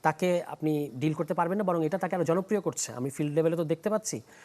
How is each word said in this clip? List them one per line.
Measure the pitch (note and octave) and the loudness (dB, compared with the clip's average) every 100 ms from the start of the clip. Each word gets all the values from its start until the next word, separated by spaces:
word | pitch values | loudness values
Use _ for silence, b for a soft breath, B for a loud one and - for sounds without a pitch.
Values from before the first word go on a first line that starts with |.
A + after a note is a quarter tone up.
তাকে | D#3+ D#3 F#3 F3 - | 2 2 2 0 -2
আপনি | D3+ D#3 D3+ D3 | -4 0 0 -2
ডিল | B2+ D3+ | -2 -2
করতে | D3+ D#3+ | 0 -2
পারবেন | F3 E3+ G3 | 0 0 0
না, | |
বরং | F#3+ E3+ | 0 2
এটা | D#3 F#3 | 2 0
তাকে | F3+ | -2
আরও | F#3 | 0
জনপ্রিয় | D#3+ E3+ F#3+ G#3 | 2 2 2 0
করছে। | F3 - - | 0 -4 -6
আমি | A#2+ C3+ | -4 -6
ফিল্ড | - D3+ | -2 0
লেভেলে | D3 E3 E3 | 2 2 2
তো | |
দেখতে | D#3+ D#3+ G#3 | 0 0 0
পাচ্ছি | G#3+ - A2 - B | -2 -2 -8 -10 B